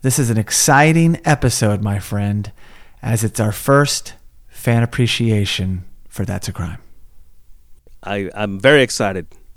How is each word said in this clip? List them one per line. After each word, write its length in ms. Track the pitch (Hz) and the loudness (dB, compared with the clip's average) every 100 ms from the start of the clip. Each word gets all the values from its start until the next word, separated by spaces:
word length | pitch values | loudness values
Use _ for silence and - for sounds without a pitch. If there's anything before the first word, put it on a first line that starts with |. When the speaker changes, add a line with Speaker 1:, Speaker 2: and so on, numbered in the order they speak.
Speaker 1:
This 160 | 131 - | -2 0
is 140 | 120 | 0
an 80 | 113 | 0
exciting 800 | 104 - - 139 156 165 165 170 - | 0 0 4 6 6 6 4 2 2
episode, 580 | 147 127 - 110 101 | 2 2 2 0 0
my 160 | 104 101 | -2 -4
friend, 520 | - 104 101 104 101 - - - - - | -4 -4 -2 -2 -4 -10 -20 -20 -20 -10
as 200 | - 113 | -4 -2
it's 160 | 110 - | -2 0
our 120 | 107 | -2
first 640 | 101 - 139 143 - - - - - - | -2 2 4 4 -2 -8 -18 -20 -20 -20
fan 340 | - - 117 | -6 0 2
appreciation 1000 | 117 - 120 - 117 107 98 - 92 92 - - - | 0 0 -2 0 0 0 0 -2 -4 -4 -8 -18 -16
for 180 | - 98 | -8 -6
That's 220 | 95 - | -6 -8
a 40 | |
Crime. 280 | - 165 - - - - - - - - - - - - - | -8 -8 -10 -16 -20 -20 -20 -20 -20 -20 -20 -20 -20 -20 -16
Speaker 2:
I, 300 | 98 101 95 | -8 -6 -6
I'm 260 | 87 104 98 | -6 -6 0
very 220 | 127 147 | 4 4
excited. 460 | 123 - 101 92 85 - - | 4 0 -4 -4 -10 -16 -20